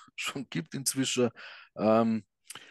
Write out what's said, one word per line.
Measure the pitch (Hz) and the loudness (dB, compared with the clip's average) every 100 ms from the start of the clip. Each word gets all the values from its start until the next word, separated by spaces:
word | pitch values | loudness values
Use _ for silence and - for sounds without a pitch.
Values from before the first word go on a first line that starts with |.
| - | -10
<laughs> | - | -10
schon | - 143 123 | -8 -6 -6
gibt | 160 160 139 | -6 -6 -6
inzwischen, | 135 135 127 - 120 - - - - - | -4 -2 -2 2 0 0 -20 -20 -16 -2
ähm, | 107 110 113 110 - _ - - - | 4 4 4 0 -4 _ -18 -18 -18